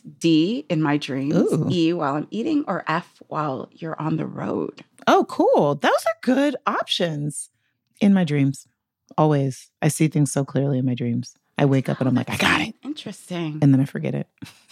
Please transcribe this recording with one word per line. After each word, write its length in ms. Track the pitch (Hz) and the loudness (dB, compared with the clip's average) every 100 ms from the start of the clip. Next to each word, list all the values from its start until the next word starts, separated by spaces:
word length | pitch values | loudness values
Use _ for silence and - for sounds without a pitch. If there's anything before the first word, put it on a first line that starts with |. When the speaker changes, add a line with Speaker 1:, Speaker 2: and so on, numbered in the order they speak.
| 151 147 | -20 -4
Speaker 1:
D, 460 | 165 160 170 247 - | 2 4 2 -2 -4
in 120 | 160 | -2
my 140 | 151 147 | 0 0
dreams. 360 | 147 135 139 165 392 | -2 -6 0 2 2
Speaker 2:
Ooh. 160 | 156 147 | 2 0
Speaker 1:
E, 200 | 175 160 | 2 2
while 240 | 175 143 147 | 0 -2 -4
I'm 120 | 147 | -4
eating. 340 | 208 233 294 294 | -6 -2 -2 -2
Or 160 | 175 - | -4 -4
F, 340 | 160 - - - | -4 -6 -16 -10
while 400 | 156 151 131 - | -6 -4 -6 -10
you're 260 | - 165 - | -12 -10 -6
on 180 | 156 156 | -4 -4
the 100 | 156 | -4
road. 560 | - - 98 76 - - _ - | -8 -6 -4 -6 -10 -20 _ 2
Speaker 2:
Oh, 180 | 359 - | 2 2
cool. 460 | - 415 466 147 147 | 0 2 4 2 2
Those 160 | 330 | 0
are 280 | 554 659 659 | 0 0 -4
good 340 | - 254 294 262 - | 0 2 2 -2 -4
options. 840 | 427 640 - 175 151 147 - - _ _ _ _ - | -4 -4 -2 -2 -2 -6 -6 -12 _ _ _ _ 0
In 140 | 208 | 4
my 100 | 196 | 4
dreams. 440 | 165 147 139 135 - _ _ _ _ - | 4 2 2 0 -10 _ _ _ _ 0
Always. 540 | 156 147 135 127 - _ | 2 2 0 -4 -14 _
I 60 | 156 | -2
see 200 | - 156 | 2 2
things 240 | 156 143 | 2 0
so 140 | 143 139 | 0 -2
clearly 320 | 135 139 131 | -2 0 0
in 80 | 131 | -2
my 80 | 120 | -2
dreams. 400 | 120 120 123 - _ - | -2 -4 -6 -14 _ 0
I 80 | 143 | 2
wake 240 | 135 - | 2 0
up 100 | - | -2
and 80 | 127 | 0
Speaker 1:
Oh, 20 | |
Speaker 2:
I'm 60 | 123 | 0
like, 140 | - | -2
"I 40 | |
Speaker 1:
that's 80 | - | 0
Speaker 2:
got 180 | - - | 2 0
Speaker 1:
so 60 | 226 | -2
Speaker 2:
it." 80 | - | -8
Speaker 1:
interesting. 760 | 262 302 214 190 - 175 160 151 | -12 -12 -12 -14 -10 -6 -6 2
Speaker 2:
And 120 | 143 | 4
then 80 | 135 | 4
I 40 | 135 | 2
forget 280 | - 143 143 | -4 -6 -6
it. 120 | - _ | -8 _
<laughs> 40 | - - _ | -20 -20 _